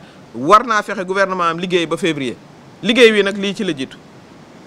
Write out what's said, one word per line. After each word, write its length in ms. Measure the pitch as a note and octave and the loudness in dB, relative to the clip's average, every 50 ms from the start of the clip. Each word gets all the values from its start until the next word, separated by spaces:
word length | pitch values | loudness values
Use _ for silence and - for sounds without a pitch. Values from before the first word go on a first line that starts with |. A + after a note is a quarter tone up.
| - - - - - - - | -14 -20 -20 -20 -20 -18 -12
war 320 | A2+ B2+ D#3 G3+ - D#4+ | -8 2 4 4 4 4
naa 160 | B3 A3 G#3 | 2 -2 -2
fexe 240 | G3+ - G3+ G3+ F#3 | -2 -4 -6 -8 -6
gouvernement 380 | F3+ F#3+ G3+ G3 F#3+ F#3 F#3 F3 | -4 0 0 0 0 0 -2 0
am 160 | E3 D#3+ E3 | -2 -2 -2
liggéey 260 | F3+ F#3 F3 F3 E3 | -4 -2 0 0 0
ba 100 | D3+ E3 D#3+ | 0 -4 -2
février. 380 | G3 E3+ D#3 D3 C3+ A#2+ G2 - - - - - - - - - | -2 -2 -2 -2 -4 -6 -8 -10 -16 -20 -20 -20 -20 -20 -20 -8
Liggéey 300 | - G3 A#3 A#3+ B3 A3+ | -4 -2 4 6 6 6
wi 100 | A3 G#3 G3 | 6 4 0
nag 140 | G3 G3 G3+ | 0 -2 -4
lii 160 | G3 G3+ F#3+ | -4 -6 -4
ci 100 | - G#3+ | -4 -4
la 100 | F3+ - | -6 -4
jiitu. 220 | C3+ C3+ - - - - - - - - - - - - - - - - | -6 -8 -10 -12 -20 -20 -20 -20 -20 -20 -20 -20 -20 -20 -20 -20 -20 -20